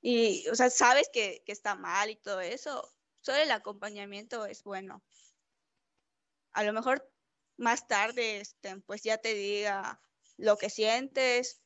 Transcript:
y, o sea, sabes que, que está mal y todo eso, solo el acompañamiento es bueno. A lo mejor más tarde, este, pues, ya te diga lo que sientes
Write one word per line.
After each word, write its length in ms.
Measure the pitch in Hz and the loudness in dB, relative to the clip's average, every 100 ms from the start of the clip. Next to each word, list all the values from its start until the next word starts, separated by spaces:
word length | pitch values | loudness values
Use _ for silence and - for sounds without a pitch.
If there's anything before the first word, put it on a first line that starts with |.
y, 460 | 330 240 226 180 - | 2 4 4 2 -2
o 60 | |
sea, 160 | 220 254 | 2 2
sabes 380 | 247 240 269 - | 6 6 6 4
que, 300 | 247 208 - - | 0 -4 -6 -12
que 60 | |
está 220 | 202 208 | -8 -6
mal 360 | 190 185 180 214 | -6 -2 0 -2
y 60 | 214 | -4
todo 240 | 202 190 | -6 -6
eso, 480 | 175 220 - 277 - _ _ _ | -4 -6 -8 -10 -10 _ _ _
solo 180 | - 269 | -2 0
el 120 | 311 | 2
acompañamiento 960 | 226 208 202 208 208 202 202 226 240 208 | 0 -2 -10 -10 -10 -12 -12 -10 -8 -8
es 160 | - | -10
bueno. 380 | - 190 190 196 _ _ _ _ _ _ _ _ _ _ _ _ _ _ _ | -10 -10 -10 -18 _ _ _ _ _ _ _ _ _ _ _ _ _ _ _
A 120 | - | -2
lo 80 | 208 | -2
mejor 380 | 220 240 269 - _ _ _ _ - | 0 0 0 -2 _ _ _ _ -4
más 280 | 233 233 - | 0 0 0
tarde, 520 | 208 214 247 226 208 | 0 0 0 -4 -4
este, 360 | 208 _ 196 190 _ | -10 _ -14 -14 _
pues, 160 | 208 | -8
ya 160 | 220 220 | -2 0
te 160 | 226 | 0
diga 680 | 214 202 208 208 196 190 - _ _ _ - | -2 -2 -2 -2 -2 -6 -10 _ _ _ -2
lo 180 | 214 214 | 4 4
que 140 | 208 | 2
sientes 880 | - 214 233 269 269 254 247 254 - | 0 2 2 0 0 2 2 0 -10